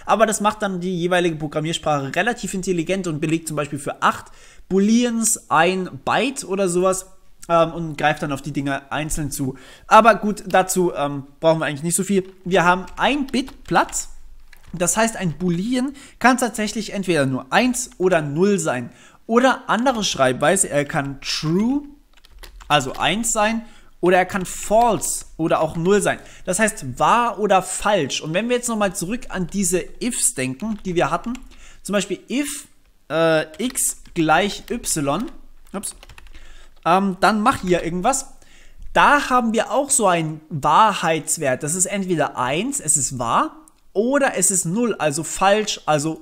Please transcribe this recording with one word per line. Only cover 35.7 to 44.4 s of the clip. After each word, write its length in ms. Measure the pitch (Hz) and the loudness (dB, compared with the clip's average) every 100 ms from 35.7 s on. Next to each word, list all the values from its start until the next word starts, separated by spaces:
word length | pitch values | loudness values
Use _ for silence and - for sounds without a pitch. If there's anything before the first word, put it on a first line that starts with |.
ups, 200 | - - - - - - - - - - - - | -12 -10 -14 -20 -20 -20 -20 -18 -20 -20 -6 2
ähm, 300 | 185 196 180 | 2 2 2
dann 180 | 180 214 | 2 4
mach 220 | 226 - | 2 0
hier 200 | 180 170 | 0 0
irgendwas. 520 | 165 180 196 - - - - - - - - | 0 -2 0 0 -4 -16 -20 -20 -20 -16 -2
Da 380 | 180 185 285 285 | 4 6 4 4
haben 240 | 247 233 | 2 2
wir 180 | 214 - | 0 0
auch 180 | 220 285 | -2 0
so 160 | - 202 | 2 2
einen 360 | 170 156 156 - | 2 0 -6 -10
Wahrheitswert. 1120 | 156 151 165 220 190 175 165 - - 143 127 | -4 4 6 6 4 0 -2 -2 -2 0 -2
Das 120 | 151 180 | -2 -2
ist 100 | 185 | -2
entweder 520 | 202 185 165 143 - | -2 -2 0 0 -2
eins, 440 | 123 147 240 277 | -2 -2 -2 -4
es 160 | 156 139 | -2 0
ist 200 | 123 127 | 0 -4
wahr, 380 | 117 156 311 - - _ _ | 0 2 0 -4 -20 _ _
oder 420 | 185 233 277 269 | -2 2 2 2
es 160 | - | 0